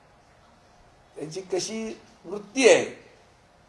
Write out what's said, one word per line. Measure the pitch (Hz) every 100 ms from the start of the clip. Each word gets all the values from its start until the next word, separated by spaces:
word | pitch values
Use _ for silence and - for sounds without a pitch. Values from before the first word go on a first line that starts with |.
| - - - - - - - - - - - -
त्यांची | 156 156
कशी | 190 185 180 220 220 - - - 165
वृत्ती | 202 208 262 240
आहे, | 147 110 - - - - - - -